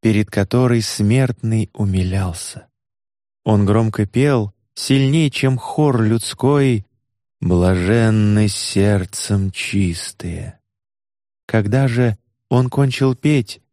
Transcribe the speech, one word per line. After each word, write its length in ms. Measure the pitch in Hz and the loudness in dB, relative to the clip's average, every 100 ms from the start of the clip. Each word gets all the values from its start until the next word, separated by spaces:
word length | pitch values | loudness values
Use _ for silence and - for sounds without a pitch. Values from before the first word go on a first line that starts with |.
перед 300 | 113 104 107 | 2 0 0
которой 500 | - 98 123 127 120 | -2 0 0 2 0
смертный 880 | 107 - 104 123 131 123 113 113 107 | -2 -2 0 2 0 -2 -2 -2 -4
умилялся. 920 | - 104 95 90 95 92 85 - - - _ _ _ _ _ _ _ | -4 -2 0 0 -2 -4 -8 -14 -18 -20 _ _ _ _ _ _ _
Он 220 | - 107 101 | 0 2 2
громко 400 | 110 113 107 104 | 2 0 -2 -2
пел, 480 | - 143 131 104 _ _ | 0 2 0 -2 _ _
сильней, 580 | - - 135 135 156 151 | -14 0 2 2 2 0
чем 280 | - 135 131 | 0 -2 -2
хор 420 | - - 151 123 | -4 0 2 2
людской: 880 | 110 113 - - 127 143 135 117 - _ _ _ _ _ | 2 0 -2 -2 0 2 2 0 -4 _ _ _ _ _
«Блаженны 1000 | 82 90 90 92 90 117 113 110 107 104 107 | 0 2 2 2 2 2 2 2 2 2 0
сердцем 1040 | - - 98 101 101 95 - - 101 98 | -2 -6 0 2 0 -2 -10 -4 -2 -2
чистые». 1120 | - - 98 92 82 - - 87 85 - - _ _ _ _ _ _ _ _ | -6 -6 -2 -2 -2 -10 -12 -10 -10 -12 -16 _ _ _ _ _ _ _ _
Когда 440 | - 113 101 127 135 | -4 -2 0 0 0
же 280 | 120 120 104 _ _ _ | 2 0 -2 _ _ _
он 220 | 127 127 | 0 0
кончил 460 | - 139 123 135 127 | 0 0 2 0 0
петь 440 | 151 147 113 - _ | 0 0 -2 -10 _